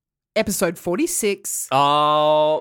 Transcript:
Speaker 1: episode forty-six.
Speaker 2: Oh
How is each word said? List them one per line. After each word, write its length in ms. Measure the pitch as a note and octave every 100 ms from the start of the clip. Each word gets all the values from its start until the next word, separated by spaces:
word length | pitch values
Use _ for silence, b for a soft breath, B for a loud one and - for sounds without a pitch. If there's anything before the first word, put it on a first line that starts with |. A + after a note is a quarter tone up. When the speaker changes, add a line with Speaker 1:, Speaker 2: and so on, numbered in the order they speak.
| _ _ _ A3
Speaker 1:
episode 420 | A3 F#3 E3+ E3+
forty-six. 880 | F3+ F#3 E4 - G#3 G3 - - -
Speaker 2:
Oh 880 | C3+ C#3+ D3 D3+ D3+ D3+ D3+ D3+ D#3